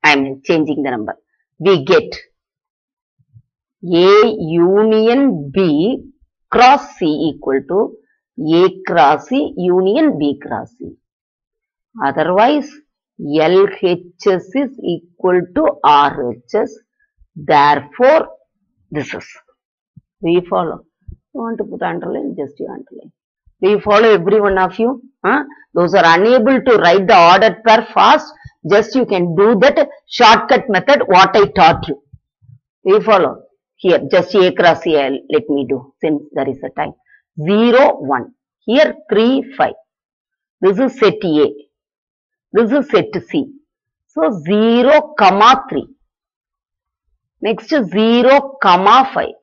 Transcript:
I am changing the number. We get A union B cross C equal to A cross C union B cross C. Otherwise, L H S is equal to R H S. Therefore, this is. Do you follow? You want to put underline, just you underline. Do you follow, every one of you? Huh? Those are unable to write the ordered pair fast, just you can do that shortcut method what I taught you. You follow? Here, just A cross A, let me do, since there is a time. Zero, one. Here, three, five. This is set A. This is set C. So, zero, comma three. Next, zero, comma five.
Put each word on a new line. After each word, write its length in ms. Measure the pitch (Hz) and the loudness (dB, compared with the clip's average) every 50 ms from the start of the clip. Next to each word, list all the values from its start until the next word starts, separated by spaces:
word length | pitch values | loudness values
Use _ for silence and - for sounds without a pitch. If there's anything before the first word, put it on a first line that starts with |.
I 100 | - 156 | 0 0
am 300 | 147 139 135 135 135 135 _ | 0 0 -2 -6 -10 -14 _
changing 380 | - 175 160 156 139 147 147 | -2 -2 -2 -2 -4 -4 -6
the 80 | 143 139 | -6 -6
number. 260 | 127 113 107 - - _ _ _ _ _ _ _ _ _ | -6 -6 -8 -12 -12 _ _ _ _ _ _ _ _ _
We 260 | 156 190 196 160 135 | 0 0 0 0 0
get 300 | 160 185 156 - - - - - _ _ _ _ _ _ _ _ _ _ _ _ _ _ _ _ _ _ _ _ _ _ - _ _ _ _ _ _ _ _ - | 0 0 0 0 -2 -16 -18 -20 _ _ _ _ _ _ _ _ _ _ _ _ _ _ _ _ _ _ _ _ _ _ -20 _ _ _ _ _ _ _ _ -8
A 520 | 175 175 170 175 190 202 208 214 240 214 214 | -2 0 2 4 4 6 4 4 2 0 -6
union 1120 | 175 156 165 170 170 180 196 208 214 220 220 220 220 226 240 269 277 269 202 160 143 139 | -8 -4 0 0 2 2 2 2 2 2 2 2 2 2 2 2 0 0 -2 -4 -10 -6
B 500 | 135 196 190 175 147 147 170 214 262 - - - _ _ _ _ _ _ _ _ | -4 -2 0 0 0 0 0 -2 -4 -6 -10 -18 _ _ _ _ _ _ _ _
cross 460 | - 226 247 254 285 269 - - - | 0 4 4 4 4 2 -2 -10 -12
C 100 | - 185 | -6 -4
equal 540 | 160 151 147 156 160 - - - - 135 135 135 - | -4 -4 -2 -4 -6 -6 -6 -6 -4 -4 -4 -4 -4
to 280 | 175 196 226 - - - _ _ _ _ _ _ _ - - 151 165 | -4 -4 -4 -4 -8 -18 _ _ _ _ _ _ _ -10 -4 0 2
A 280 | 170 185 185 185 - - | 2 2 2 0 -4 -10
cross 420 | - 180 170 151 147 151 143 - - | -4 2 2 4 4 2 0 -4 -6
C 260 | 254 277 294 269 - | -4 -4 -4 -6 -8
union 640 | 185 175 180 180 185 190 190 208 294 320 302 185 151 | -6 -4 -2 0 0 0 0 0 0 0 0 -2 -2
B 200 | 147 143 139 143 | -4 -4 -6 -6
cross 300 | - - - 101 - - _ _ | -10 -12 -12 -12 -12 -14 _ _
C. 140 | - - - _ _ _ _ _ _ _ _ _ _ _ _ _ _ _ _ _ _ _ _ 226 - | -20 -20 -20 _ _ _ _ _ _ _ _ _ _ _ _ _ _ _ _ _ _ _ _ -6 -6
Otherwise, 680 | 139 135 151 156 160 180 196 220 262 302 294 - - - - _ _ _ _ _ _ _ _ | -4 -2 -2 -2 -2 0 2 2 2 2 -2 -4 -8 -16 -20 _ _ _ _ _ _ _ _
L 480 | 180 147 143 156 156 160 180 190 196 196 - - | -10 -4 -2 0 0 2 2 2 2 2 -2 -4
H 440 | - 180 180 175 180 - _ _ - | -2 -2 -2 -4 -8 -20 _ _ -2
S 240 | 208 190 175 175 - - | -2 -2 -2 -4 -6 -6
is 160 | 262 285 247 269 240 | -6 -6 -6 -8 -12
equal 580 | - 175 170 - _ _ _ _ - 185 180 180 175 - - | -8 -8 -8 -8 _ _ _ _ -2 0 0 0 -2 -4 -4
to 100 | 285 320 - - - | -2 -2 -2 -2 0
R 500 | - 151 147 143 143 139 135 147 135 120 | 2 2 4 4 2 0 -2 -6 -8 -8
H 220 | 113 - _ _ - | -10 -12 _ _ -6
S. 200 | 208 240 226 - - _ _ _ _ _ _ _ _ _ _ _ | -6 -6 -6 -10 -20 _ _ _ _ _ _ _ _ _ _ _
Therefore, 960 | 165 147 - 160 143 143 147 147 139 131 - - - 247 262 302 320 - - - _ _ _ _ _ _ _ _ _ _ _ | -18 -4 0 2 2 4 2 2 0 -4 -12 -4 0 2 4 4 2 0 -4 -14 _ _ _ _ _ _ _ _ _ _ _
this 220 | - 147 135 - - | -10 -10 -10 -10 -12
is. 120 | - - - - - _ _ _ _ _ _ _ _ _ _ _ - _ _ _ _ | -16 -16 -18 -20 -20 _ _ _ _ _ _ _ _ _ _ _ -20 _ _ _ _
Do 80 | - 165 | -4 -2
you 120 | 170 180 180 180 | -2 -2 -2 -2
follow? 360 | 202 185 175 160 - 165 _ _ _ _ _ - - _ _ _ _ | -4 -4 -4 -4 -8 -12 _ _ _ _ _ -20 -20 _ _ _ _
You 60 | 277 | -12
want 180 | 233 233 240 214 | -10 -10 -8 -10
to 60 | 208 | -10
put 180 | - - - | -12 -10 -10
underline, 540 | - 175 165 175 170 175 - - - 277 - | -8 -8 -8 -8 -10 -10 -10 -10 -10 -10 -10
just 220 | - 143 135 143 _ | -10 -12 -14 -12 _
you 80 | 160 | -16
underline. 460 | - - 113 - _ - - - - _ _ _ _ _ _ _ _ _ _ | -14 -14 -18 -20 _ -20 -20 -20 -20 _ _ _ _ _ _ _ _ _ _
Do 80 | - 185 | -2 0
you 100 | 208 196 | 0 0
follow, 280 | - 208 208 208 233 226 | 0 0 2 4 4 4
every 320 | 214 185 165 190 196 220 | 2 2 2 0 0 0
one 180 | 202 202 196 190 | 0 0 0 0
of 200 | 185 180 185 - | -2 -2 -2 -4
you? 240 | 220 240 269 233 - _ _ _ - | -4 -4 -4 -6 -14 _ _ _ -4
Huh? 180 | 185 240 294 294 285 - _ _ _ _ | -4 -2 -2 -4 -8 -18 _ _ _ _
Those 200 | 165 175 170 180 | -2 -2 2 2
are 100 | 202 170 | 2 4
unable 560 | 165 165 170 196 226 247 262 214 262 269 247 | 4 2 2 2 2 2 2 2 2 0 0
to 140 | 180 262 233 202 | 2 2 2 2
write 280 | - - 180 196 190 | 4 2 2 2 2
the 260 | 180 226 180 170 170 | 4 4 6 6 6
ordered 300 | 180 190 214 220 - - - | 4 4 2 0 -2 -2 2
pair 220 | 226 214 226 226 - | 2 2 2 2 -2
fast, 400 | - - 190 220 285 302 302 - - _ _ - _ _ _ 165 | -2 0 2 2 2 2 0 -8 -20 _ _ -20 _ _ _ 0
just 260 | 190 208 220 226 - | 0 0 0 0 -2
you 120 | 269 240 | -4 -2
can 280 | - 202 185 175 175 165 | -2 -2 -4 -4 -4 0
do 200 | 175 196 220 240 190 | 0 2 2 2 4
that 280 | 214 277 294 320 285 - - - _ _ | 2 2 2 0 -2 -4 -6 -20 _ _
shortcut 600 | - - 240 214 226 226 226 - 269 233 - - | -2 2 4 4 4 2 2 0 -2 -2 0 -2
method 340 | 202 185 185 - 285 - - | -4 -4 0 0 0 0 0
what 300 | - 180 180 190 - - | 2 4 4 4 4 4
I 100 | 226 202 | 0 0
taught 400 | 202 - 196 175 165 165 - - - | 0 2 2 4 4 2 0 -6 -10
you. 140 | 143 - _ _ - _ _ _ _ _ _ _ - _ _ _ _ _ _ | -12 -12 _ _ -20 _ _ _ _ _ _ _ -20 _ _ _ _ _ _
You 160 | 185 190 214 | 0 0 0
follow? 420 | 185 220 214 196 165 131 - - - _ _ _ _ _ _ | 2 2 2 2 2 -2 -4 -8 -20 _ _ _ _ _ _
Here, 240 | _ - 185 170 139 143 135 | _ -2 0 0 0 0 0
just 240 | - 185 175 - - | 0 0 0 0 0
A 180 | 208 185 185 | 0 0 2
cross 320 | 180 - 175 175 160 - - | 0 2 2 2 2 0 -2
A, 240 | 180 156 147 139 131 139 131 - - | -2 -2 0 0 -2 -6 -8 -8 -4
let 180 | 147 151 143 - | -4 -4 -4 -2
me 180 | 147 139 139 123 | -6 -6 -4 -6
do, 260 | 139 127 131 - _ _ | -8 -8 -8 -16 _ _
since 220 | - 165 156 143 - - | -4 -4 -4 -4 -8 -10
there 160 | - 156 170 - | -8 -8 -6 -6
is 100 | - - - | -8 -10 -12
a 60 | - | -14
time. 220 | _ - 151 151 147 _ _ _ _ _ _ _ _ - | _ -8 -10 -10 -10 _ _ _ _ _ _ _ _ -10
Zero, 560 | 151 165 202 214 226 240 233 254 285 269 - - | -4 -2 0 2 2 2 4 4 2 2 0 -4
one. 340 | - 131 139 123 117 - _ _ _ _ _ _ | -6 -6 -6 -6 -6 -10 _ _ _ _ _ _
Here, 340 | _ - 220 277 311 - - - - _ | _ -4 0 0 0 0 -2 -10 -8 _
three, 340 | 208 202 226 240 262 269 269 - - | -2 0 0 0 0 -2 -4 -8 -4
five. 180 | - - - - _ _ _ _ _ _ _ _ _ _ _ _ _ _ _ _ _ | -4 -4 -4 -4 _ _ _ _ _ _ _ _ _ _ _ _ _ _ _ _ _
This 180 | - 185 202 185 | -2 -2 0 0
is 180 | 269 254 254 - | -2 -4 -2 0
set 160 | 226 196 - 214 - | 0 0 0 -2 -6
A. 300 | 175 156 151 147 147 147 - - _ _ _ _ _ _ _ _ _ _ _ _ _ _ _ _ _ | -2 0 0 0 0 -2 -10 -20 _ _ _ _ _ _ _ _ _ _ _ _ _ _ _ _ _
This 200 | - 196 233 208 | -2 -2 0 0
is 180 | 247 294 254 - | 0 -2 -2 -2
set 160 | - 190 151 - - 175 - _ | -2 -2 -2 -2 -8 -12 -12 _
C. 240 | - 160 135 - - - _ _ _ _ _ _ _ _ _ _ | -6 -6 -6 -6 -14 -20 _ _ _ _ _ _ _ _ _ _
So, 340 | _ 302 320 320 226 175 147 | _ -4 -4 -4 -4 -6 -6
zero, 720 | 165 202 208 220 226 233 240 247 262 302 302 302 - - | -4 -2 0 2 2 2 2 2 4 2 2 0 -2 -4
comma 480 | - 214 185 185 196 214 240 262 262 - - | 2 2 2 4 4 4 4 4 2 -2 -8
three. 160 | - 143 - - _ _ _ _ _ _ _ _ _ _ _ _ _ _ _ _ _ _ _ _ _ _ _ _ _ _ _ _ _ _ | -8 -10 -10 -10 _ _ _ _ _ _ _ _ _ _ _ _ _ _ _ _ _ _ _ _ _ _ _ _ _ _ _ _ _ _
Next, 280 | - 208 226 - - - | -4 -4 -4 -4 -6 -4
zero, 880 | 311 294 233 165 170 202 220 226 233 240 214 254 269 285 277 277 - - | -2 -2 -2 -2 -2 0 0 2 2 2 4 4 4 4 2 -2 -10 -2
comma 480 | - 196 180 180 190 202 226 262 254 - - | 2 2 2 4 4 4 4 4 2 0 -4
five. 200 | 247 - - - _ | -6 -6 -8 -10 _